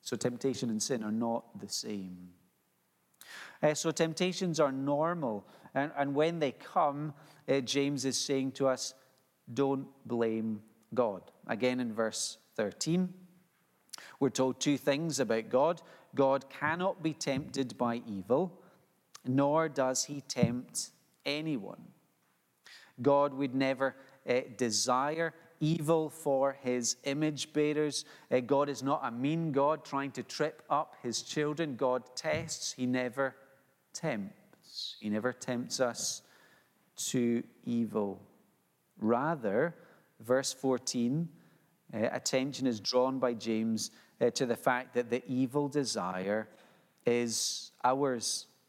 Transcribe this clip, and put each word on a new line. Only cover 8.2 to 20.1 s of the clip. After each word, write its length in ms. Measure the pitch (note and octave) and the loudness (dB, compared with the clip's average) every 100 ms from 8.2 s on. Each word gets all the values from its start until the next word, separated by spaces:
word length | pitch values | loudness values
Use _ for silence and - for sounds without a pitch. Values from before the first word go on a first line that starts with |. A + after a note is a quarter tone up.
| - C3+ C3+ | 0 0 0
to 140 | B2+ C3+ | 0 2
us, 280 | B2+ - - _ _ _ _ - | 2 -2 -10 _ _ _ _ -12
"Don't 340 | A#2+ C#3 C3+ C#3 - - | 0 2 2 -2 -14 -6
blame 560 | A#2+ A2+ A2+ A2+ G#2+ - _ _ | 0 2 0 -2 -4 -8 _ _
God." 280 | A#2+ A#2+ F#2+ - _ - | 0 0 0 -10 _ -6
Again 320 | A2+ B2+ B2+ | 0 2 2
in 140 | B2 | -2
verse 460 | G#2+ A2 - - - _ - | 0 0 0 -6 -8 _ -4
thirteen, 560 | G#2+ - - E3+ F#3 - - _ _ _ _ _ _ - - - | -4 -2 0 2 2 -4 -20 _ _ _ _ _ _ -18 -18 0
we're 120 | C#3 | 0
told 280 | - C3 B2+ | 4 2 2
two 200 | - C#3 | 0 2
things 420 | - C#3+ E3 C#3 | 2 0 0 0
about 280 | A#2+ A2+ A2+ | 2 0 2
God. 340 | B2+ D3+ F3 - - - | 4 4 2 -6 -20 -12
God 340 | C3 C3+ C3+ - | 2 4 4 0
cannot 540 | - D3 E3 F#3 F#3+ | -4 -2 0 -2 -2
be 100 | D#3+ | -4
tempted 640 | D3 - C3 - C3+ B2+ - | -4 -4 -4 -4 -4 -4 -2
by 240 | A#2+ A#2 A#2+ | -2 -2 -4
evil, 560 | G2 F#2 C3 F3+ - - _ _ _ _ - B2+ | -8 0 2 2 -6 -20 _ _ _ _ -14 0
nor 420 | C3 C#3+ D3+ D#3+ | 2 4 4 2
does 360 | C#3+ C3 C3 | 0 0 0
he 180 | - | -4